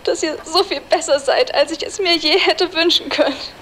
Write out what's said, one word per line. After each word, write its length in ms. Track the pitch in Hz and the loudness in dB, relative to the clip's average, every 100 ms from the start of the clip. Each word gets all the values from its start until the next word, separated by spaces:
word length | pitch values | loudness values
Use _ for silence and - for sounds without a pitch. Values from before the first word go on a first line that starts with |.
Dass 200 | - - | -2 -2
ihr 140 | 320 - - | -2 -6 -4
so 180 | 320 | -2
viel 180 | 370 302 | 0 -4
besser 380 | - 359 320 285 | 0 0 2 0
seid, 340 | 277 - 254 | 2 2 2
als 180 | - 285 | 2 0
ich 140 | 320 - | -2 -8
es 140 | - | -4
mir 160 | 370 339 | 0 0
je 220 | 302 359 | 2 2
hätte 340 | 359 320 349 | 2 0 0
wünschen 360 | 320 339 - 294 | 0 2 0 -2
können. 260 | - 269 269 - - | 0 0 0 -10 -16